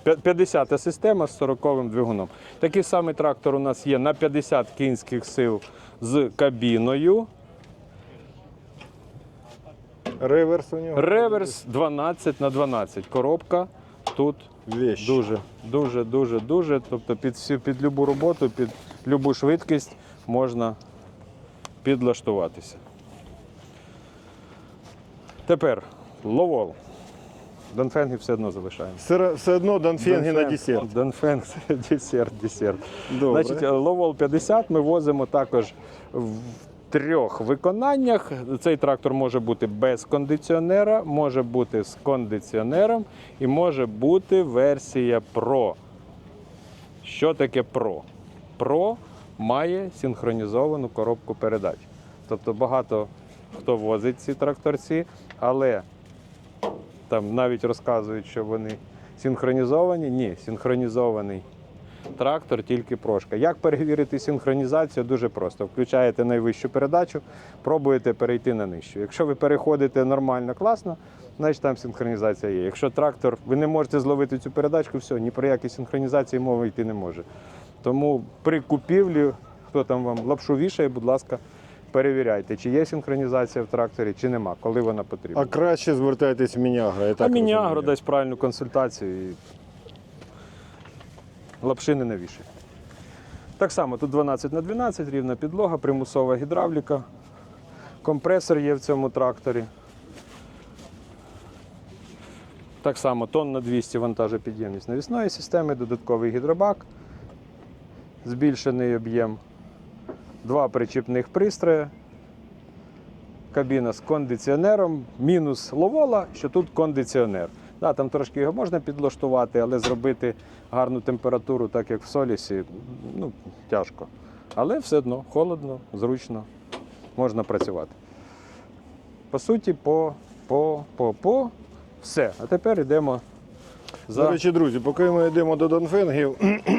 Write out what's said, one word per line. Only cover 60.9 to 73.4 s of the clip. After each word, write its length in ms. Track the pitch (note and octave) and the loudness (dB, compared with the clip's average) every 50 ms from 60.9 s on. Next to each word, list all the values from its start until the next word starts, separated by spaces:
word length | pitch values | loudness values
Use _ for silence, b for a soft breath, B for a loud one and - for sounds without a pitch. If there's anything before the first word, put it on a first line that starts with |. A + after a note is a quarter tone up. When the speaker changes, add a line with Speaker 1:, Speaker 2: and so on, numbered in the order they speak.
| A2 B2 B2 A#2 A2 G#2+ G2+ G2+ G2 F#2+ F2+ - - - - - - B B B B B B - - | 0 2 2 2 0 -2 -4 -6 -8 -8 -10 -14 -20 -20 -20 -20 -20 B B B B B B -16 -6
Speaker 1:
трактор, 460 | - B2 C3+ D3+ D#3+ - - C3 A2+ G#2+ | -2 -2 0 0 -2 -2 -4 -4 -4 -2
тільки 340 | - B2 B2 A2+ - B2 | -2 -4 -4 -2 -6 -8
прошка. 380 | G#2+ - A2+ G#2+ G2 - - - | -6 -2 0 0 0 -2 -4 -2
Як 220 | A2 C#3+ E3+ E3 | 0 2 0 0
перевірити 600 | - - D#3+ D3 C3+ D#3 D3+ D3+ D3 C#3+ C3+ - C3+ | 2 0 0 2 2 0 0 2 0 0 -2 -2 -4
синхронізацію? 840 | - - D3 B2+ - C3+ C3+ C#3 C3+ B2+ C#3+ D#3+ D#3+ D3 - C3 A#2+ | -2 -2 -4 -2 0 0 0 0 0 2 2 0 0 0 -2 -4 -2
Дуже 260 | A#2+ C3 A#2+ A#2+ A2+ | 0 0 0 0 -2
просто. 360 | - - F#2 F2 - - G#2 | -2 -2 -4 -6 -4 -6 -8
Включаєте 600 | F#2+ - B2+ B2+ - - B2+ B2+ A#2+ A2 - A#2+ | -6 -2 -2 -2 2 4 4 4 4 4 2 2
найвищу 440 | A#2+ A#2+ A#2 A2+ A2+ A2 - - B2+ | 2 2 2 2 0 -2 -2 -6 -2
передачу, 520 | - C3+ C#3+ C#3 D#3+ F3 F3+ - - D3+ - B B B B B B B - | 0 0 0 2 2 2 2 0 -4 -10 -12 B B B B B B B -2
пробуєте 500 | C#3 D#3 D#3+ C#3 C#3 C3+ B2+ - B2 A2 | 0 0 2 4 4 2 4 2 0 0
перейти 400 | - B2 A#2+ B2 A#2 - B2+ A#2 | 2 0 0 0 0 0 0 0
на 120 | A2 G#2 | 0 -2
нижчу. 340 | F#2+ F2 E2 - - - G2+ | -4 -6 -10 -12 -12 -8 -8
Якщо 260 | G#2 G2+ - - E3 | -8 -6 -2 -2 0
ви 100 | D3 C#3 | 0 0
переходите 680 | - D#3 C#3+ D3 C#3 - D3+ D3+ C#3+ C#3 C3 - C3+ C3 | 2 4 4 4 4 4 2 2 4 2 2 2 2 2
нормально, 480 | C3 C#3 C#3 C3+ C3 B2+ B2+ B2 B2 B2 | 2 2 2 2 0 0 -2 -2 -6 -6
класно, 440 | - F#3+ A3 A#3 G#3 - F#3+ E3 B B B B B B B B | 0 2 2 0 0 -2 -8 -10 B B B B B B B B
значить 240 | - D3+ D#3 D3 D3 | -2 0 0 0 2
там 160 | - C#3 C3 | 0 -2 -2
синхронізація 760 | - - B2 G#2+ - B2 A#2 A#2 G2+ G#2+ G#2+ G2+ - - G#2 | -2 -6 -12 -6 -4 -4 -2 -2 0 2 0 0 0 -2 -2
є. 100 | G2 F#2 F2+ | -2 0 -2
Якщо 260 | F#2+ F#2+ - - C3 | -2 -2 -2 -2 -2
трактор, 480 | - - D3 D3 C3+ - - B2+ A#2 - | 0 2 0 0 0 0 0 0 0 0